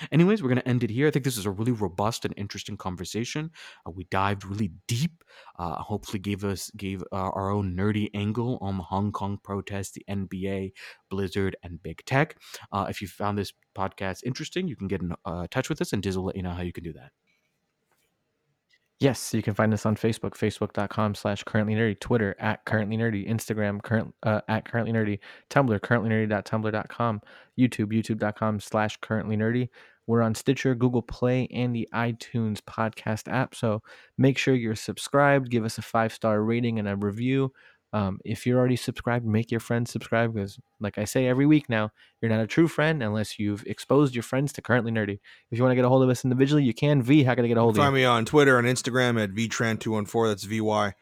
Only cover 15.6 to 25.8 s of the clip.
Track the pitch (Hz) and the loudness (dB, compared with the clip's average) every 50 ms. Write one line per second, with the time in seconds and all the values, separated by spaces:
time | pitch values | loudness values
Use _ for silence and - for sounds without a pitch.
15.6 | - - - - 180 - - 104 95 98 92 92 92 95 - 95 90 90 87 90 | -4 -4 -4 -6 -4 -4 -4 -2 -2 -2 -2 -2 -4 -4 -4 -6 -6 -6 -6 -6
16.6 | 87 87 - - 82 82 78 67 64 71 _ _ _ _ _ _ _ _ _ _ | -6 -8 -8 -10 -12 -12 -14 -14 -18 -20 _ _ _ _ _ _ _ _ _ _
17.6 | _ _ _ _ _ _ _ _ _ _ _ _ _ _ _ _ _ _ _ _ | _ _ _ _ _ _ _ _ _ _ _ _ _ _ _ _ _ _ _ _
18.6 | _ _ _ _ _ _ _ - 131 139 113 - - - - 110 - 113 104 - | _ _ _ _ _ _ _ 0 2 2 2 0 -4 -4 -4 -2 -2 0 2 2
19.6 | 110 110 107 104 - 110 107 - - 113 110 - - 101 - - 113 107 - - | 4 4 2 2 0 0 0 2 0 0 0 -2 -6 -10 -6 -2 -2 -2 -2 -2
20.6 | 107 - - 104 101 98 - 110 107 107 101 - - 107 101 - - - - 110 | -6 -4 -4 -4 -4 -4 -2 -2 -2 -2 -2 -2 -4 -4 -4 -4 -4 -2 0 0
21.6 | 104 110 107 107 117 110 101 - - - 120 117 107 98 - - - 107 107 - | 0 2 2 2 0 0 -2 -2 -2 0 0 2 0 0 -2 -2 -2 -4 -4 -4
22.6 | - - 110 110 107 101 110 110 117 117 107 98 95 - 113 107 - - 110 107 | -4 -2 -2 -2 0 -2 -2 -2 -2 -2 -2 -2 -2 -2 -4 -2 -2 -4 -2 -2
23.6 | 104 101 101 101 - - 113 110 78 - - _ - 110 107 104 - - 110 107 | -2 -2 -2 -4 -2 0 0 0 0 -2 -8 _ 0 0 0 0 0 -2 -2 -2
24.6 | - - - 120 107 110 113 113 107 104 104 - - - - - _ - - 143 | -2 -2 -2 -2 0 0 0 0 0 0 -2 -4 -6 -14 -20 -20 _ 0 2 2
25.6 | 139 120 107 98 | 4 4 2 0